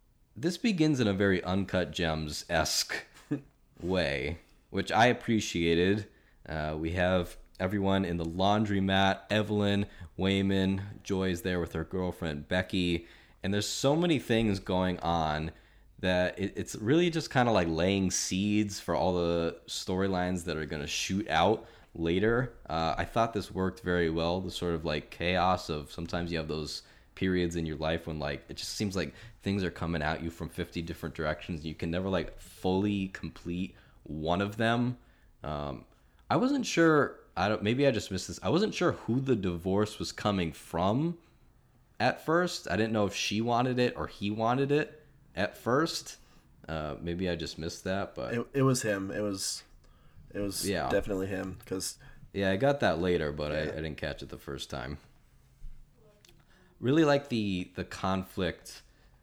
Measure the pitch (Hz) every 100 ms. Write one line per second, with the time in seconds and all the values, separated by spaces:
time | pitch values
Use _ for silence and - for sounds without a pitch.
0 | _ _ _ - 151 180 240 185 156 139
1 | 110 95 101 92 87 95 95 92 85 80
2 | 85 78 78 73 - 82 78 - - -
3 | - - - 143 - _ _ - 87 92
4 | 76 69 69 82 - - _ 95 95 92
5 | 123 120 - 113 104 87 85 85 90 107
6 | 101 - _ _ - 78 76 78 80 90
7 | 90 92 85 - - - 95 104 98 98
8 | 92 85 82 85 95 104 107 98 95 95
9 | 98 95 - 107 104 104 101 101 101 -
10 | 90 - 92 98 98 98 95 95 101 101
11 | - 95 95 87 95 90 85 82 80 92
12 | 90 - 82 73 73 92 95 95 87 85
13 | - - - - 95 104 104 - 135 151
14 | 175 143 - 113 113 95 - 92 92 90
15 | 82 85 78 76 80 - - - - -
16 | 95 90 90 - 95 - 92 - 110 156
17 | 175 165 143 135 120 107 85 80 90 98
18 | 92 - - 92 104 104 104 95 - 80
19 | 85 90 85 85 82 - - - - 92
20 | 98 92 90 90 85 78 76 78 73 -
21 | - 95 - 80 90 110 - - - 85
22 | 82 90 107 117 127 - - 80 82 -
23 | 85 117 113 104 90 98 92 92 90 87
24 | 82 82 82 92 92 - 87 85 80 78
25 | - - 85 90 90 90 - 78 71 -
26 | 82 87 85 82 78 76 73 - - -
27 | - - 95 90 87 85 80 73 78 82
28 | - 78 71 71 - - - - 104 92
29 | 76 - - - - 98 92 - 82 85
30 | 76 80 82 - 78 - 87 - 82 82
31 | 80 69 78 78 - 85 78 78 87 87
32 | 95 92 78 - - - 92 92 104 101
33 | 95 - 82 - 87 87 95 - - -
34 | - 76 78 90 101 110 113 120 123 123
35 | - _ - - - 76 71 64 - _
36 | _ _ - 139 247 285 - - 165 151
37 | 123 - - - 98 104 101 123 139 113
38 | - 92 - 85 92 151 214 - 175 -
39 | - 120 135 113 92 87 90 98 107 -
40 | 87 - 107 98 85 - - 82 92 113
41 | 160 170 - _ - _ _ _ _ -
42 | 120 - - 165 180 - - 95 110 113
43 | 101 - - 104 117 117 127 123 123 -
44 | 78 - 101 107 113 123 139 143 156 -
45 | - - - - 98 - - 131 160 -
46 | - - - - _ - - 80 76 71
47 | 85 87 92 85 76 - 80 - 92 95
48 | 98 - 62 117 120 139 135 123 110 98
49 | 98 98 104 98 - - - - - -
50 | - - - - 101 92 90 90 67 101
51 | 110 95 95 95 92 87 - 92 - -
52 | - - - 98 98 95 135 139 104 82
53 | 90 85 78 76 76 76 78 76 78 71
54 | 76 69 69 - - 67 - 69 62 78
55 | - - _ - _ - - - - _
56 | - _ - - _ - - - 113 151
57 | 156 143 139 117 104 92 90 - 92 -
58 | 95 95 92 - 87 - - - - _
59 | - -